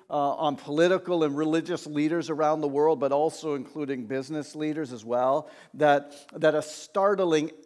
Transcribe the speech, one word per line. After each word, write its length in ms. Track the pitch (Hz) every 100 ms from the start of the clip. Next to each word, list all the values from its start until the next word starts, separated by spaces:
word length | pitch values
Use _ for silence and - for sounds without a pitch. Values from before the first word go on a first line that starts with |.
| -
uh, 260 | 147 143 -
on 200 | 151 135
political 680 | 151 147 180 185 180 175
and 120 | 151 143
religious 500 | 156 160 160 165 156
leaders 440 | 147 151 170 151
around 320 | 151 151 160
the 60 | 147
world, 300 | 139 156 143
but 140 | 135
also 420 | 143 160 156 156
including 520 | 143 120 156 139 127 110
business 480 | 135 135 156 143
leaders 380 | 151 151 156 135
as 120 | 120
well, 460 | 113 120 127 147 147 - -
that, 400 | 135 147 143 139 - -
that 200 | - 156
a 80 | 151
startling 880 | 151 - - 202 196 190 180 156 156 -